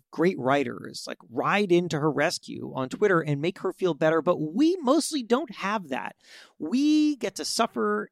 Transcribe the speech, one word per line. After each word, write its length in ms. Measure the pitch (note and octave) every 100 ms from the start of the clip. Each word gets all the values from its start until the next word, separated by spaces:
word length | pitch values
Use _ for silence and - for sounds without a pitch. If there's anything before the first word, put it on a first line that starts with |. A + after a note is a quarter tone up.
| _
great 260 | - E3+ F#3+
writers, 680 | B2 C#3+ B2 A2 - - -
like, 100 | - -
ride 420 | A#2+ C3+ G3 G#3
into 260 | E3+ F3+ D#3
her 140 | D#3
rescue 640 | C3+ D#3 - - - B2+ C3+
on 140 | C3
Twitter 320 | - G#3 F3
and 200 | D#3+ C#3+
make 180 | D#3+ -
her 120 | F#3+
feel 220 | - F#3
better, 280 | D3 D#3+ E3
but 200 | D#3 F3
we 340 | D3+ F3+ D#4 F#4
mostly 420 | B3+ D#4 - D4+
don't 320 | A3 A#3+ D#4+ -
have 320 | F#3+ G#3+ D#3+
that. 300 | B2+ G2+ - _ - - _
We 560 | D3+ A#3 D4 D4+ D4+ C#4+
get 200 | G3 -
to 100 | D3+
suffer 640 | - A3+ - G#3+ G#3 -